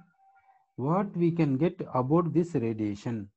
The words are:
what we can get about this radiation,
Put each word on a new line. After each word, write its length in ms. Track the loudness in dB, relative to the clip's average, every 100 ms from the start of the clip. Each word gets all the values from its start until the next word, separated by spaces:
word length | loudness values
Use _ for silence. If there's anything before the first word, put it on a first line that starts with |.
| -20 _ _ _ _ _ _
what 420 | -6 0 0 0 0
we 140 | 0
can 260 | 2 2 2
get 240 | 0 -2 -4
about 380 | -2 2 2 4
this 220 | 0 0
radiation, 720 | 0 -2 -2 -4 -4 -6 -6 -8